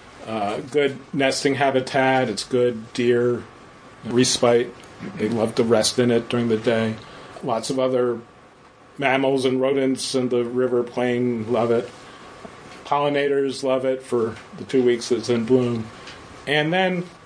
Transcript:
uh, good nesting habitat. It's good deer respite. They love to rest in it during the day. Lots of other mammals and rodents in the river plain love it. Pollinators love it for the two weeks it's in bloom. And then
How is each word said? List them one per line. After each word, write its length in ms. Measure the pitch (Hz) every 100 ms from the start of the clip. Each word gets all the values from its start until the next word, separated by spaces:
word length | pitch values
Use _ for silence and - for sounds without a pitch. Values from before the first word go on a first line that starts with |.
| - - -
uh, 320 | 110 101 117 143
good 280 | 143 139 123 -
nesting 420 | 139 135 131 147
habitat. 760 | 127 139 131 127 139 131 131 120
It's 160 | 101
good 480 | - 127 123 113 113
deer 500 | - 120 120 120 117 95 - - - - -
respite. 680 | 113 117 127 - 120 120 127 - - - 101 95
They 120 | 107
love 260 | 113 113 113
to 80 |
rest 340 | 113 113 107 -
in 120 | 120
it 180 | 117 113
during 200 | 120 117
the 80 | 110
day. 380 | 117 113 110 110 - - - -
Lots 280 | 139 113 113
of 80 | 135
other 420 | 131 127 123 113 113 - - - - - - -
mammals 460 | 139 135 135 135
and 160 | 131 127
rodents 540 | 131 139 135 127 -
in 140 | 131 123
the 160 | 123
river 380 | 120 123 127 123
plain 680 | 117 - 123 120 123 117 107
love 180 | 120 117
it. 180 | 117 98 - - - - - - - - -
Pollinators 800 | - 143 147 143 143 139 139 131
love 220 | 135 131
it 180 | 131 131
for 320 | 131 120 113 107 - -
the 80 |
two 180 | 95 135
weeks 300 | 123 120 -
it's 160 | 113 110
in 160 | 120
bloom. 420 | 113 127 123 117 110 - - - - - -
And 260 | 147 151
then 320 | 180 185 180 180 -